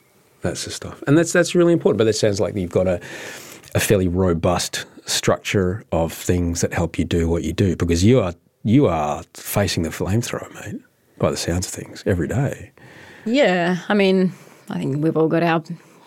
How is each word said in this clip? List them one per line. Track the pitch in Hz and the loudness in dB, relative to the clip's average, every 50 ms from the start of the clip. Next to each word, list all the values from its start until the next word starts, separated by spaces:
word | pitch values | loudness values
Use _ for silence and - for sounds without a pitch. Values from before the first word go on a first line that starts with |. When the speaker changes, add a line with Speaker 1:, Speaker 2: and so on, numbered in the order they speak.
| _ _ _ _ _ _ _ _ | _ _ _ _ _ _ _ _
Speaker 1:
That's | - 90 78 - - | -6 -6 -6 -6 -8
the | - | -10
stuff. | - - - 87 - - - | -10 -12 -12 -14 -14 -6 0
And | - 139 165 | 2 4 4
that's, | 170 165 | 4 2
that's | - 139 - - - | 2 2 2 2 2
really | 175 170 170 170 | 2 4 4 4
important. | 165 - 196 - - | 4 2 2 2 2
But | 110 110 | 2 2
it | 104 | 2
sounds | - - 107 101 95 | 2 0 0 0 0
like | 101 90 98 | -2 -2 -2
you've | 101 90 85 | -4 -4 0
got | - 101 92 | 0 0 2
a, | 92 90 87 - - - - - - - - - - - - - - - | 0 0 -2 -6 -10 -14 -14 -14 -14 -16 -16 -18 -20 -20 -20 -10 -6 -4
a | - | -2
fairly | - - 110 98 92 90 | 2 2 4 4 2 2
robust | 85 92 95 90 85 82 85 92 87 90 - - - - - - - - - | 2 2 2 2 2 2 2 0 0 0 -2 -6 -8 -10 -10 -12 -16 -14 -8
structure | - - - - - 101 - - - - 104 92 92 95 113 - - | -6 -4 0 2 2 2 2 0 -2 0 0 2 0 -2 -4 -6 -2
of | - 82 82 80 | 0 0 0 -2
things | - - - - 90 87 87 85 85 - | -4 -6 -2 -2 0 0 0 -2 -2 -2
that | - - | -2 -2
help | - - 85 82 - - | -2 -2 -2 -2 -2 -2
you | 80 | -2
do | 80 95 85 82 82 | 0 0 0 0 0
what | 85 85 | 0 -2
you | 73 80 | -2 -2
do, | 82 - 104 92 80 | 0 0 2 2 2
because | - 87 85 85 82 92 | 0 0 0 2 4 4
you | 107 127 127 | 6 6 4
are, | 98 87 85 _ _ _ _ _ | 2 0 -6 _ _ _ _ _
you | - 113 107 143 139 | 0 2 4 4 4
are | 98 82 80 73 76 73 82 - _ - | 4 2 0 -2 -2 -4 -6 -8 _ -18
facing | - - - - 104 101 90 - 95 | -16 -8 -4 -2 0 0 0 -2 -2
the | 82 78 | -4 -4
flamethrower, | - - 90 87 98 117 120 - - - - - - | -4 -4 -2 0 0 0 -2 -2 -6 -10 -10 -12 -16
mate, | - - - - 285 - _ _ _ _ _ _ - | -16 -14 -12 -14 -14 -16 _ _ _ _ _ _ -2
by | - 78 | -2 0
the | 71 | 0
sounds | - - 87 85 92 92 | -2 -4 -4 -4 -4 -4
of | - | -6
things, | - - - - - - - | -8 -12 -14 -14 -14 -6 -2
every | 98 95 87 78 69 | -2 0 0 0 -2
day. | - 123 143 110 - - - - _ - - - - - - - - - - | -2 -2 -2 -2 -4 -8 -14 -20 _ -20 -20 -20 -20 -20 -20 -20 -16 -10 -4
Speaker 2:
Yeah. | 220 240 285 277 190 180 180 170 175 180 170 - - | 0 2 4 4 4 2 2 0 0 -2 -2 -2 0
I | 208 | 2
mean, | 208 196 190 190 190 185 175 - - - - - - - - | 2 4 4 4 4 2 0 -2 -6 -18 -20 -20 -16 -10 -8
I | 202 175 | -6 -4
think | 165 139 131 151 | -4 -2 -2 0
we've | 147 160 151 | 0 0 2
all | 156 160 156 | 2 2 2
got | 165 165 | 2 2
our | 170 170 165 170 160 - 170 - - - - - _ | 2 2 0 0 -2 -6 -12 -14 -16 -20 -20 -20 _